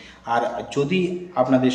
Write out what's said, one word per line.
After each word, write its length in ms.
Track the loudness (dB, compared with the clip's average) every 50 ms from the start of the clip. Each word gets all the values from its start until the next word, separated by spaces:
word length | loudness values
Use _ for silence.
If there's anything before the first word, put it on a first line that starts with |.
| -20 -20 -20 -16 -6 -2 -2
আর 80 | 0 0 -2 -4 -6 -8 -6 -2
যদি 260 | -2 -2 0 0 0 0 0 -2 -6 -8 -6 -2 -2
আপনাদের 300 | 2 4 4 4 4 2 2